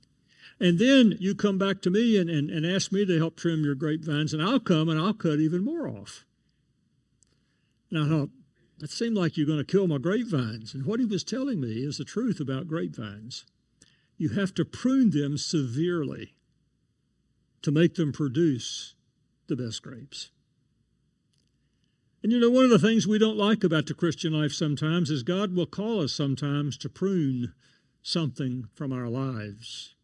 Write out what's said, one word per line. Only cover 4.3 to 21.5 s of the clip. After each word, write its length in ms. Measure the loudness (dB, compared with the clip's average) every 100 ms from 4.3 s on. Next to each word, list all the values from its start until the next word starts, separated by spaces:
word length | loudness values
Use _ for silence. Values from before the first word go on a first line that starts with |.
and 80 | -2
I'll 160 | 0 0
come 300 | 2 2 2
and 100 | 0
I'll 160 | 0
cut 240 | 0 0 0
even 260 | 0 0
more 240 | -2 -4 -6
off." 380 | -10 -14 -20 _ _ _ _ _ _ _ _ _ _ _ _ _ _ _ _ _
And 120 | -2
I 60 | 0
thought, 220 | 0 -2 -8 _ _ _ -16
"That 100 | -12
seemed 260 | -4 -2 0
like 200 | 0 0
you're 100 | 0
gonna 160 | 0
kill 240 | 0 2 2
my 120 | 0
grapevines." 760 | 0 -2 0 -2 -2 -6 -10
And 100 | -6
what 140 | -4 -2
he 80 | 0
was 160 | -2
telling 380 | -4 -4 -4 -4
me 240 | -4 -4
is 140 | -6 -6
the 60 |
truth 360 | -8 -4 -2 -2
about 260 | -4 -4 -4
grapevines. 800 | -6 -6 -8 -12 -12 -14 -16 -18 _ _ _ _ _ _ -4
You 120 | -2
have 220 | 0 -2
to 100 | -2
prune 460 | -4 -2 2 4 4
them 280 | 2 0 -2
severely 960 | -2 -2 0 -2 -2 -2 -4 -8 -14 _ _ _ _ _ _ _ _ _ _ _ _ _
to 80 | 0
make 240 | 4 4
them 180 | 2 -2
produce 840 | -2 -2 2 2 0 -6 -12 -14 _ _ _ _ _ -8
the 80 |
best 260 | -6 -6 -10
grapes. 500 | -14 -18 -16 -18 -18 _ _ _ _ _ _ _ _ _ _ _ _